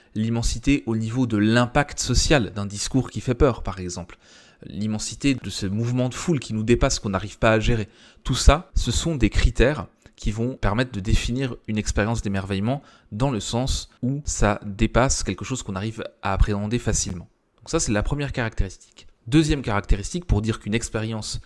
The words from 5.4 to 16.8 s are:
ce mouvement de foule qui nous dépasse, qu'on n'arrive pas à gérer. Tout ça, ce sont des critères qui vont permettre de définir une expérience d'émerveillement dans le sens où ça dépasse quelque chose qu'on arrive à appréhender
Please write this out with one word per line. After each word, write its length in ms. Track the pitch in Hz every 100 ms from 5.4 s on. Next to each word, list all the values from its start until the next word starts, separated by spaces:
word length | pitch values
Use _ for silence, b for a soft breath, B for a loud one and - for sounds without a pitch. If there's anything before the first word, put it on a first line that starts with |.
| 98
ce 160 | - 98
mouvement 420 | 107 117 123 127
de 60 |
foule 260 | - - 147
qui 120 | -
nous 120 | 107
dépasse, 340 | 110 120 139 -
qu'on 120 | 113
n'arrive 280 | 95 104 -
pas 140 | 117
à 80 | 110
gérer. 280 | 107 117 101 B B B
Tout 100 | -
ça, 380 | 123 - 147 -
ce 160 | - 123
sont 240 | - 165
des 160 | 147 107
critères 560 | - - - 123 151 - _ - -
qui 160 | 113
vont 240 | 107 123 131
permettre 340 | 101 110 127
de 100 | 104
définir 540 | 98 110 - 123 131 - -
une 100 | 107
expérience 420 | - - 107 113
d'émerveillement 640 | 104 98 98 98 110 143 B B B
dans 180 | 104 139
le 100 | 110
sens 480 | - 117 131 - - b
où 180 | 120 143
ça 360 | - - 104 104 104
dépasse 560 | 98 110 117 135 -
quelque 220 | - 90
chose 180 | 101 127
qu'on 140 | - 92
arrive 260 | 110 107 - _
à 100 | 98
appréhender 480 | 95 - 101 104 120